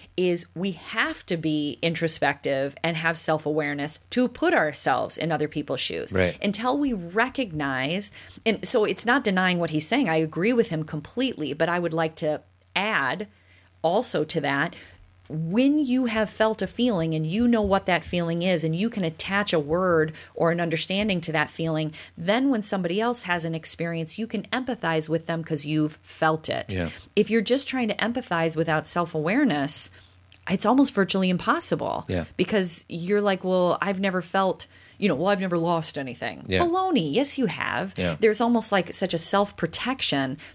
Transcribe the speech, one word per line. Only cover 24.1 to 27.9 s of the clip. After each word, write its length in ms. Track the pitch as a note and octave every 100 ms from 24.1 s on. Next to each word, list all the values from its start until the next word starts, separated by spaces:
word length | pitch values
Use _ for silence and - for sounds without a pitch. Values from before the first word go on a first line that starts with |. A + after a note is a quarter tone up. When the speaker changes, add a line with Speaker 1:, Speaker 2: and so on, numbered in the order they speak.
| -
Speaker 1:
you 80 | A3+
can 160 | G3+ -
empathize 560 | A#3+ B3+ A#3 E3 D#3+ D#3
with 180 | D#3+ D#3+
them 160 | E3
'cause 220 | D#3+ D#3
you've 340 | D3 D#3 D3+ -
felt 480 | - - D#3+ D#3+ -
it. 240 | - -
Speaker 2:
Yeah. 160 | F#2+ E2 - - -
Speaker 1:
If 140 | G#3+
you're 120 | A3+
just 280 | G#3 C4 -
trying 180 | C4
to 80 | A3+